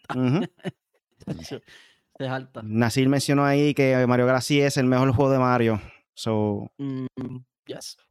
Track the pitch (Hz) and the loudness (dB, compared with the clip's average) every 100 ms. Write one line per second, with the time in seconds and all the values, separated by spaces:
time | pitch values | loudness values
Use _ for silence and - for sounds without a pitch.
0 | - 127 127 165 330 _ - - _ _ | -8 -2 0 0 -2 _ -14 -14 _ _
1 | _ _ - 160 - 135 - - _ _ | _ _ -12 -12 -12 -14 -16 -20 _ _
2 | _ - 131 131 131 117 107 113 117 131 | _ -10 -8 -8 -10 -14 -4 0 2 2
3 | 131 139 - 143 143 143 147 143 131 127 | 2 2 2 2 2 2 2 2 2 2
4 | 123 123 123 131 - 143 143 139 127 127 | 2 2 2 0 2 2 2 2 2 2
5 | 135 123 135 135 127 123 113 107 - - | 2 2 2 2 2 2 2 0 -6 -20
6 | _ - 113 107 104 104 113 - 139 131 | _ -10 -4 -2 -2 -4 -8 -10 -8 -8
7 | 131 127 127 127 - _ - 131 - - | -10 -10 -12 -12 -18 _ -16 -16 -16 -20
8 | _ | _